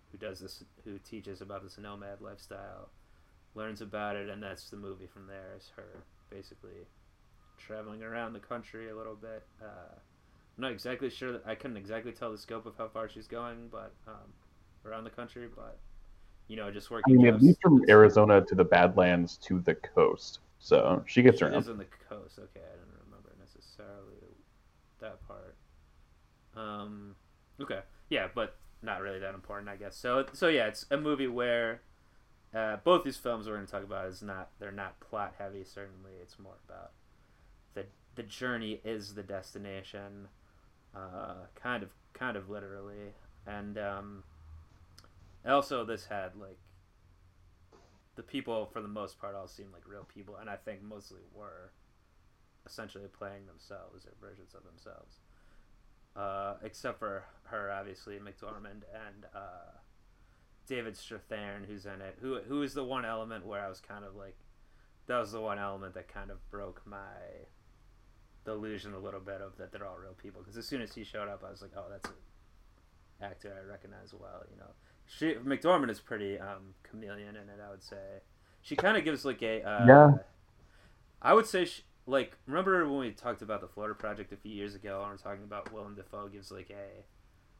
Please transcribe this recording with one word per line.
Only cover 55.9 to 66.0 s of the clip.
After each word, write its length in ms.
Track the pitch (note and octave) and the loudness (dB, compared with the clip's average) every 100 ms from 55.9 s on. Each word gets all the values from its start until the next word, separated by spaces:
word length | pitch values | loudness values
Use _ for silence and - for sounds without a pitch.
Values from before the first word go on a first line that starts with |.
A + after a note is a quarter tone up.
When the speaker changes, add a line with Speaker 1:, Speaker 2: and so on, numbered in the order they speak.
| - - G2+ | -20 -16 -8
Speaker 1:
Uh, 420 | G2 G2 G2+ - | -6 -4 -6 -8
except 360 | G#2+ - B2+ - | -12 -10 -10 -8
for 240 | G#2 G2 - - - | -8 -8 -12 -20 -10
her, 260 | G#2+ G2 | -8 -6
obviously, 480 | G2 G2+ F#2 G#2+ G2+ | -6 -8 -14 -14 -14
McDormand, 640 | G2+ F#2+ G2+ G#2+ G#2 G#2 G#2 | -16 -16 -16 -14 -16 -18 -18
and, 320 | A2 G#2+ G2+ - | -16 -16 -18 -18
uh, 380 | G2 F#2+ F2+ E2 - - - - - - - - - - | -16 -16 -16 -20 -20 -20 -20 -20 -20 -20 -20 -20 -20 -10
David 260 | B2+ A2+ | -8 -8
Strathairn, 720 | G2+ - G#2 - G#2+ G2+ G2+ G2 | -12 -16 -16 -10 -10 -8 -12 -12
who's 200 | G#2 G2+ | -14 -14
in 140 | G2 | -14
it, 180 | F#2+ F#2+ | -14 -10
who, 180 | C3 B2 | -8 -8
who 200 | A2 C#3+ | -6 -4
is 140 | C#3 C#3 | -4 -6
the 80 | |
one 200 | B2+ C3 | -6 -4
element 440 | A2+ A2+ A2+ G#2+ F#2+ | -4 -6 -8 -10 -10
where 180 | G2+ G2 | -8 -10
I 20 | |
was 140 | F#2 | -12
kind 240 | - G2+ G2 | -16 -16 -16
of 100 | G2+ | -16
like, 220 | G2 - - - - - - - - | -18 -20 -20 -20 -20 -20 -20 -14 -2
that 100 | B2 | -2
was 140 | G#2+ | -2
the 100 | A2+ | -4
one 160 | A2 G2+ | -4 -4
element 380 | G2+ G2 F#2+ | -6 -8 -10
that 120 | F#2 | -14